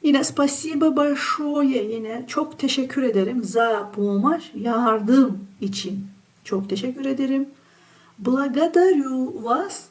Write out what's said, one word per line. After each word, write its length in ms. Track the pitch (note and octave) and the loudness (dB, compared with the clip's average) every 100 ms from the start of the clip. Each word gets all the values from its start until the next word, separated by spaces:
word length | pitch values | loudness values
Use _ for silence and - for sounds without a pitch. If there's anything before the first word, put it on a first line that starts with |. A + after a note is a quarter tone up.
Yine 220 | D#4 C#4 | 4 2
спасибо 720 | C4 - C#4+ - D#4 D4 D#4 C#4 | 2 0 0 0 -4 2 2 4
большое, 960 | D4 C#4 - - D4 D4 C#4+ B3+ G#3 | 2 0 -2 -4 -2 2 2 2 -2
yine 300 | A3+ A3 A#3 B3+ | -6 -6 -8 -6
çok 300 | - D4+ - | -4 -4 -4
teşekkür 440 | C#4 C4+ C4 - | -2 -2 -2 -2
ederim. 420 | C4 G3 F#3+ B3 | 0 2 0 -2
За 460 | G#3 A3+ A#3 G#3+ G3+ | -2 0 2 0 -4
помощь, 560 | - G3+ G3+ A#3+ E4 - | -4 -2 2 2 0 -4
yardım 840 | A3 A3+ A#3 A#3+ A3 G#3 B3+ B3+ F#3+ - - | -8 -2 0 2 0 4 4 4 0 -10 -8
için 460 | G3 - F#3 G3 - - _ _ | -8 -6 -8 -8 -10 -16 _ _
çok 240 | - G3 G3 | -6 -4 -4
teşekkür 360 | F#3+ B3+ B3+ | -4 -4 -6
ederim. 440 | C4+ C4+ C4+ C4+ C#4 - _ _ _ _ _ _ | -4 -2 0 0 -2 -8 _ _ _ _ _ _
Благодарю 1300 | G#3 C4 C#4 B3+ E4 E4 F#4 E4 C4 C4 B3+ - | 0 0 0 2 2 6 6 4 2 -2 -4 -4
вас. 400 | A3+ C#4 G4 - - | -2 -2 -2 -8 -14